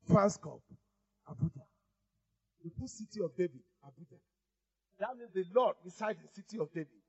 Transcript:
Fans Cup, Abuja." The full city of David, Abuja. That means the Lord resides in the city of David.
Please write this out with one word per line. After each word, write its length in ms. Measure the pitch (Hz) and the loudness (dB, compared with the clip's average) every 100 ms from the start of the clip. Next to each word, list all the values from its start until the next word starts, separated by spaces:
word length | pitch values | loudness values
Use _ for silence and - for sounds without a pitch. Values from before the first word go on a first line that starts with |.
| - | 6
Fans 300 | 202 202 - | 6 6 2
Cup, 260 | 151 123 _ - _ _ _ _ - | -10 -14 _ -20 _ _ _ _ -16
Abuja." 380 | 113 - 139 - _ _ _ _ _ _ _ _ _ | -4 -4 -4 -20 _ _ _ _ _ _ _ _ _
The 80 | 175 | -12
full 180 | - 254 | -10 -12
city 320 | - 214 208 | -12 -12 -4
of 120 | 170 156 | -4 0
David, 260 | 175 127 _ _ | -2 -2 _ _
Abuja. 340 | 139 135 170 - _ _ _ _ _ _ _ _ | -20 -20 -20 -20 _ _ _ _ _ _ _ _
That 180 | 214 254 | -8 -6
means 160 | 233 | -6
the 120 | 185 175 | -4 2
Lord 220 | 220 247 - | 4 4 2
resides 340 | 175 - 214 175 | -10 -6 -4 -4
in 60 | - | -10
the 60 | |
city 260 | - - 220 | -20 -12 -6
of 140 | 156 | -4
David. 300 | 170 151 107 | -6 -8 _